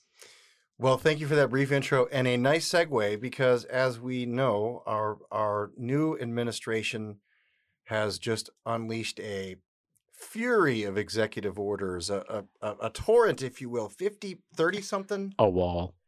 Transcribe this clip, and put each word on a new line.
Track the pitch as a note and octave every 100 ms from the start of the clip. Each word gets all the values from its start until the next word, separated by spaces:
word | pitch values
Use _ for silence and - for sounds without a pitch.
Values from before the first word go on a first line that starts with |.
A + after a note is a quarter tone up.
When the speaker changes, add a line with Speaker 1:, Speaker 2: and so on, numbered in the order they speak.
| _ _ - - _ _ _ -
Speaker 1:
Well, | B2 B2+
thank | D#3+ D3+
you | D3+
for | D3+
that | C3
brief | B2+ C#3
intro | C#3+ C3+ C#3 B2
and | C3+ B2+
a | B2
nice | B2+ D#3+ D#3+
segue, | F3+ E3+ C3 G#2 G#2
because | B2+ - C3 B2 G#2+
as | C3 C3 A#2
we | B2 B2+ A#2+
know, | A#2+ C3+ G#2 A2 A#2+
our, | - G#2+ G#2+ G#2 -
our | G#2+ G#2+ G#2 G#2 -
new | A#2 C#3 D#3 D#3+
administration | B2 A#2 A#2 A2 - A2 G#2+ A2+ G#2+ G2+ _ _ _ _ _ _
has | - A2 G#2+ F2
just | - G#2 - _ -
unleashed | A#2 A2+ A2+ G#2+ -
a | G#2+ G2 F#2+ F2+ _ _ _ _ _
fury | - - G#3+ A#3+ A#3 D#3+ A#2
of | G2+ G2
executive | G2+ G#2 G#2+ - G2+ F#2
orders, | G2+ G2+ F#2+ F2+ F2
a, | G2 F2+ G#2+ G2 _
a, | G#2+
a, | G#2 A2
a |
torrent, | - - A#3 A3 C3
if | C3 -
you | B2+
will, | A#2+ G#2+
fifty, | - F#3+ G3+ G3+ F3+ _ -
thirty | E3 G3+
something? | G3 G3+ G3 G3+ G3 G3
Speaker 2:
A | G#2+
wall. | F2+ F2 F2 F2 -